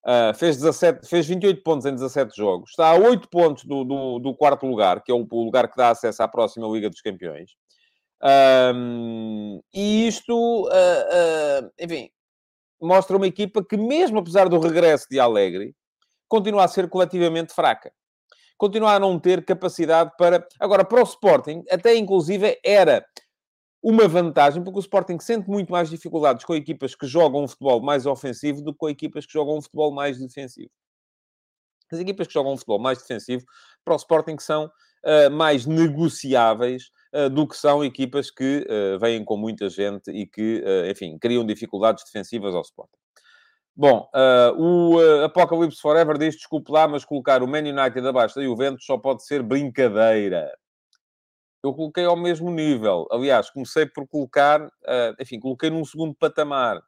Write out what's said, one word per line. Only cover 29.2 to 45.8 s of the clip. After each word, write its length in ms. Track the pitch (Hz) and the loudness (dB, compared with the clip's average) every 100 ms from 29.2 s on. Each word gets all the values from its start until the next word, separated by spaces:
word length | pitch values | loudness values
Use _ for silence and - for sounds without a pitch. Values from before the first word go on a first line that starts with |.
que 80 | - | -8
jogam 240 | 156 147 151 | -6 -4 -6
um 60 | |
futebol 300 | 143 143 151 | -8 -4 -4
mais 260 | 143 143 127 | -2 -6 -6
defensivo. 500 | 131 139 131 - - _ _ _ _ _ _ _ _ _ _ _ _ | -14 -14 -18 -18 -20 _ _ _ _ _ _ _ _ _ _ _ _
As 100 | 165 | -10
equipas 260 | 185 196 165 | -8 -8 -4
que 80 | |
jogam 180 | 156 135 | -2 -2
um 40 | 135 | -6
futebol 240 | - 104 | -4 -4
mais 180 | 127 127 | -2 -6
defensivo, 460 | _ 113 - 123 _ _ _ _ | _ -12 -8 -10 _ _ _ _
para 100 | - | -4
o 20 | 156 | -4
Sporting, 400 | - 160 160 151 | 0 -2 0 -12
são, 280 | - 156 156 _ _ _ | -6 -4 -6 _ _ _
ah, 260 | - 151 143 | 2 6 6
mais 340 | 147 160 143 | 4 0 0
negociáveis, 1300 | 123 160 165 147 165 - 139 127 113 110 123 127 - _ _ | 0 0 0 0 -4 -4 -2 2 2 2 -4 -6 -14 _ _
ah, 140 | 143 139 | -2 -2
do 180 | 135 147 | 0 -2
que 100 | - | 0
são 280 | 147 143 | 0 2
equipas 480 | 143 127 131 143 127 | -2 -4 -6 -4 -8
que, 340 | _ 131 143 - | _ -4 -4 -4
ah, 300 | 107 98 95 | -4 -2 -2
vêm 260 | 117 113 | -2 -2
com 120 | 107 104 | -6 -6
muita 320 | 110 107 101 | -6 -6 -8
gente 420 | 90 101 101 - | -4 -6 -6 -12
e 160 | 92 101 | -12 -12
que, 340 | - 110 113 98 | -6 -4 -4 -2
ah, 240 | 95 90 | -2 -2
enfim, 260 | 101 90 78 | -8 -12 -6
criam 300 | 117 120 113 | -2 -2 -2
dificuldades 580 | 104 113 98 110 104 | -6 -8 -2 0 0
defensivas 520 | - 107 95 117 101 87 | -8 -14 -10 -8 -6 -6
ao 60 | |
Sporting. 360 | - - - _ _ _ _ _ _ _ _ - | -8 -18 -20 _ _ _ _ _ _ _ _ 2
Bom, 340 | 147 113 - | 4 4 0
ah, 400 | 135 131 123 120 - | 2 4 6 4 2
o, 420 | 165 175 170 165 | 0 2 4 6
ah, 280 | 160 147 151 | 6 4 2
Apocalypse 540 | 180 165 165 170 - | 2 2 2 -2 -2